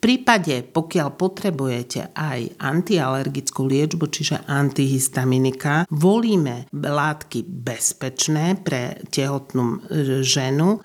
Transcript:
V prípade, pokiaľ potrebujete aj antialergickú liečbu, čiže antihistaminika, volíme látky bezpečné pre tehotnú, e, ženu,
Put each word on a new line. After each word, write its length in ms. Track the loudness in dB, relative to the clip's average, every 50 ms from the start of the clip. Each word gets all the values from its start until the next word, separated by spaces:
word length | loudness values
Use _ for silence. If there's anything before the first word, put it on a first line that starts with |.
V 80 | 4 4
prípade, 560 | 4 4 4 4 4 4 4 0 -2 -2 -2
pokiaľ 480 | -4 -4 -4 -4 0 0 0 0 0 -2
potrebujete 1040 | 0 -2 -2 -2 -2 -4 -2 -2 0 -2 -2 -2 -2 -4 -6 -6 -8 -8 -8 -6 -4
aj 400 | -4 -2 -2 -4 -6 -6 -8 -6
antialergickú 1120 | -4 -2 0 0 0 2 2 2 2 2 0 0 -2 -2 -4 -4 -6 -6 -4 -2 0 2
liečbu, 400 | 2 2 2 2 0 -2 -2 -2
čiže 400 | -2 -4 -2 -2 -2 -4 -4 -2
antihistaminika, 1400 | 0 0 0 0 2 0 0 2 2 0 0 0 -2 0 2 2 2 4 4 2 0 0 -2 0 2 2 2 0 0
volíme 720 | 2 4 4 4 4 4 2 2 2 2 0 -2 -6 -10 -10 -10
látky 720 | -6 -4 -2 0 0 0 0 -2 -4 -8 -8 -6 -6 -6
bezpečné 1200 | -6 -10 -8 -8 -8 -6 -2 -4 -4 -4 _ -8 -8 -2 -2 0 2 2 2 2 2 0 0 0
pre 320 | -2 -2 -2 -2 -4 -6 -10 -12 -6 -2
tehotnú, 520 | 0 0 0 0 -4 -6 -4 -2 0 0 0 0 -4
e, 20 | -6 -4 -2 0 0 2 2 0 2
ženu, 560 | 0 0 0 0 0 2 2 4 4 2 2 -2